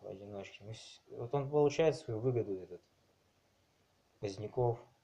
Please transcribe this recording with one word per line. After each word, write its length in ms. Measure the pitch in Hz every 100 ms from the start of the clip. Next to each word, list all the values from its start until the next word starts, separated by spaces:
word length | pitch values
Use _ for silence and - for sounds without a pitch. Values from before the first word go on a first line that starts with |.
поодиночке. 640 | 98 98 101 101 95 -
Мы 100 | 101
с-, 280 | 117 - - -
вот 240 | - 120
он 160 | 143 139
получает 460 | 147 147 143 160 139
свою 240 | - 110
выгоду, 340 | 127 120 101
этот 280 | 95 90 87 _ _ _ _ _ _ _ _ _ _ _ _ _ _
Поздняков. 600 | 104 98 104 131 120 113 - _